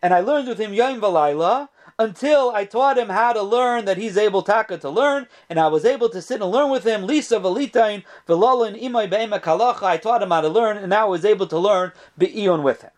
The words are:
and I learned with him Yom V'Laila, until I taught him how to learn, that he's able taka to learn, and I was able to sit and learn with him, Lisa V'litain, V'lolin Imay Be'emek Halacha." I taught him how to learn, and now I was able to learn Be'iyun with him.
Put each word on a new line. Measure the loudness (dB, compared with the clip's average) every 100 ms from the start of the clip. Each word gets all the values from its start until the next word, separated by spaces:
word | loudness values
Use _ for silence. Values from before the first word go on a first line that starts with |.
and | 2
I | 2
learned | 2 -2 -2
with | -6
him | -6
Yom | 0 -2 0
V'Laila, | 0 2 0 0 0 0 -4 _ -20 _
until | -4 -2 0 2 2
I | -2
taught | -4 0 2 2
him | -2
how | 0 0
to | 0
learn, | 0 0 0 0
that | -2 -2
he's | -2 0
able | 2 0
taka | 0 0 0 -6
to | -6
learn, | 0 0 0 -6 -20 _
and | 0
I | 2
was | 2
able | 2 0 -2
to | -4
sit | -8 -4
and | -2
learn | 0 0
with | 0
him, | -2 -2 0
Lisa | -2 0 0
V'litain, | 0 -2 -2 0 0 -2 -12 -20 -2
V'lolin | 2 4 2 0 -4
Imay | -6 -4 -2
Be'emek | -2 -2 -4
Halacha." | -2 0 0 0
I | -2 -2
taught | 0 -2
him | 0
how | 0
to | 2
learn, | 2 0 -2
and | -2
now | 0 0
I |
was | 0 2
able | 2 0
to | 0
learn | 2 2 0 -8 -20 -2
Be'iyun | -2 0 0 2
with | 2 -2
him. | -6